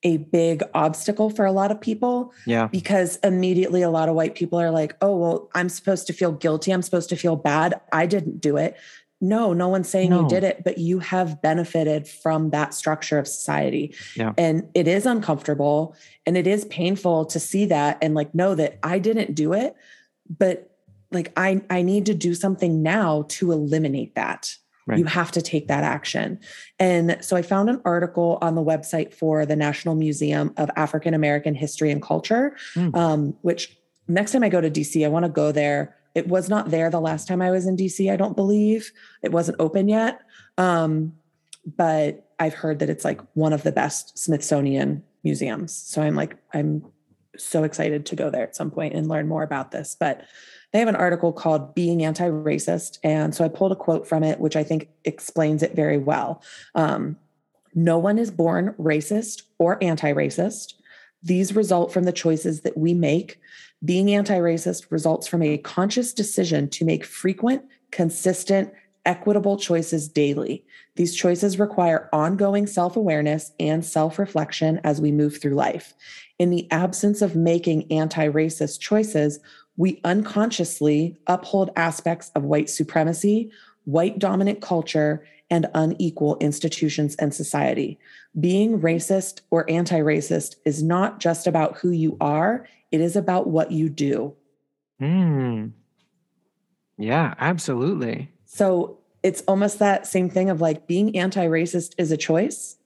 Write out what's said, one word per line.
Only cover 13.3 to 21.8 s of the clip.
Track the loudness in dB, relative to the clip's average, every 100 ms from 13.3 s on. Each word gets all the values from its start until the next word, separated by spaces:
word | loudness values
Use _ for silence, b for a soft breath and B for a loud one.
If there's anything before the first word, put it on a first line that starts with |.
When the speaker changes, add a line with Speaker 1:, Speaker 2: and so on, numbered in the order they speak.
| -8 -4 -2 0 -2 -6 B B B
Speaker 2:
Yeah. | -2 2
Speaker 1:
And | 2 0 0 0
it | 2
is | 2 2
uncomfortable | 0 0 -2 -2 0 2 2 0 B B B 0
and | 2
it | 2
is | 0 -2
painful | -4 -2 0 2 2 0
to | -4
see | -2 0 2
that | 2 2 0
and, | 0
like, | 0 0 0
know | 0
that | 2 -2 -2
I | -4 0
didn't | 0 0 -2
do | -2 0
it, | 0 -2 -6 b b b _ _
but, | 0 2 0 -8 _ _ _ _
like, | -4 -2 0
I, | 2 0 0
I | 0